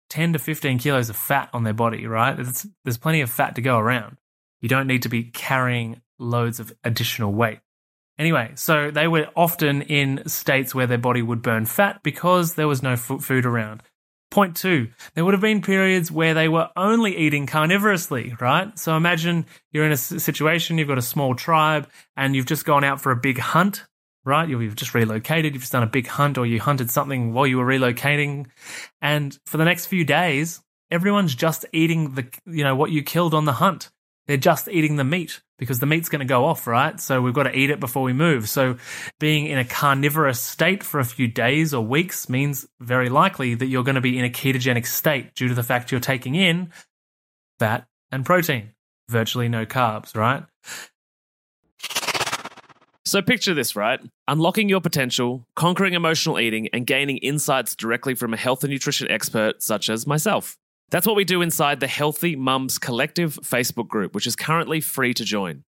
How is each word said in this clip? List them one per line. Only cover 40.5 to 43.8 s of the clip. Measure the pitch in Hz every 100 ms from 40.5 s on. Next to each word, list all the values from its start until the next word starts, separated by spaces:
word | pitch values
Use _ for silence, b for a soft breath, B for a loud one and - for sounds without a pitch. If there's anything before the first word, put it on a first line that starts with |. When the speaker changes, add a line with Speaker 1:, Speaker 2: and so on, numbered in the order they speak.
| - 170 196
Speaker 1:
for | - 147
a |
few | 123 - 123
days | 123 117 147 160
or | 139
weeks | 110 139 180 - -
means | 127 143 135 - -
very | 120 127 123
likely | 135 190 180 127
that | 117 131
you're | 127